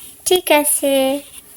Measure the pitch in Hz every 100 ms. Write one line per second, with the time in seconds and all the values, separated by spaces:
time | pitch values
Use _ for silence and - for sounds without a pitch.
0 | - - - 370 - 302 294 - 285 269
1 | 269 285 - - -